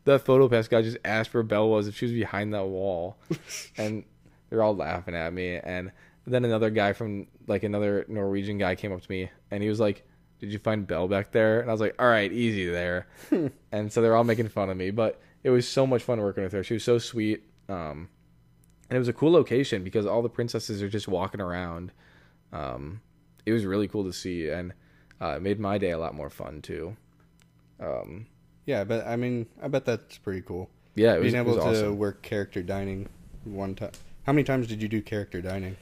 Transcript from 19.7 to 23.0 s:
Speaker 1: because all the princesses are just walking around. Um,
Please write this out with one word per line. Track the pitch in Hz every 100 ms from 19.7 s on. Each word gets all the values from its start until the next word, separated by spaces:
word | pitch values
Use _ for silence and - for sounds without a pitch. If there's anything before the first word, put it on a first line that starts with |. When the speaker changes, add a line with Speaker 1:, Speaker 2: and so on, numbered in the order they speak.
| 104
Speaker 1:
because | 92 113
all | 101 110
the | 117
princesses | - 120 113 - 104
are | 101
just | 107 101
walking | 90 95 104
around. | 90 87 87 85 90 - _ - _ _ _
Um, | - 67 62 71 104